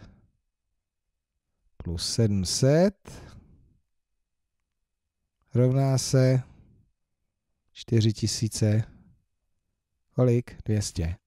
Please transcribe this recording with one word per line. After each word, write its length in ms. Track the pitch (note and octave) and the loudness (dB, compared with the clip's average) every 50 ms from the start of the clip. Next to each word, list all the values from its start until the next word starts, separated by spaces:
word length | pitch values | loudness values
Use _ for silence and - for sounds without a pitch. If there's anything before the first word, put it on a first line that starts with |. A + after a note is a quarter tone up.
| - - - _ _ _ _ _ _ _ _ _ _ _ _ _ _ _ _ _ _ _ _ _ _ _ _ _ _ _ _ _ _ _ _ - | -20 -20 -20 _ _ _ _ _ _ _ _ _ _ _ _ _ _ _ _ _ _ _ _ _ _ _ _ _ _ _ _ _ _ _ _ -14
plus 320 | - E2+ E2+ E2+ - - | -10 -8 -8 -8 -6 -6
sedm 360 | - - A2+ G#2+ G2+ G2 F#2 | -2 0 0 2 2 0 -2
set 640 | - - - C3 C3+ D3 D#3+ F3+ G#3 - _ _ - - - - - - - - - - _ _ _ _ _ _ _ _ _ _ _ _ _ _ _ _ _ _ _ _ _ _ _ _ _ _ _ _ _ _ _ _ _ _ _ _ _ _ _ - | -2 -2 0 2 2 4 4 2 0 0 _ _ -20 -20 -20 -20 -20 -20 -20 -20 -20 -20 _ _ _ _ _ _ _ _ _ _ _ _ _ _ _ _ _ _ _ _ _ _ _ _ _ _ _ _ _ _ _ _ _ _ _ _ _ _ _ 0
rovná 440 | A#2+ B2+ B2+ B2+ C3+ C#3 C3+ C3+ C3 | 2 2 2 2 2 0 0 0 0
se 440 | - - - C3 C3 C3 C3 C3 B2+ - - _ - _ _ _ _ _ _ _ _ _ _ _ _ _ _ _ _ _ _ _ _ _ | -2 0 2 2 4 4 2 2 -2 -6 -18 _ -20 _ _ _ _ _ _ _ _ _ _ _ _ _ _ _ _ _ _ _ _ _
čtyři 420 | _ - - - A#2+ A2+ G#2+ A2+ G#2+ | _ -18 -6 0 0 2 2 2 0
tisíce, 720 | - - G#2+ - - A#2 G#2+ - - A2 G#2+ G#2 A2 A2 - - - - _ _ _ _ _ _ _ _ _ _ _ _ _ _ _ _ _ _ _ _ _ - | -2 -4 -4 -4 -4 -6 -6 -4 -2 0 0 0 0 -2 -4 -10 -20 -20 _ _ _ _ _ _ _ _ _ _ _ _ _ _ _ _ _ _ _ _ _ -2
kolik? 400 | - B2+ B2 A#2 B2 - - - - - | 0 2 2 2 0 -2 -4 -14 -14 -6
Dvě 160 | - G#2+ G#2+ | -2 -2 -2
stě. 340 | G2+ - - - E2+ E2 F2+ - _ | -2 -4 -4 -4 -4 -4 -6 -8 _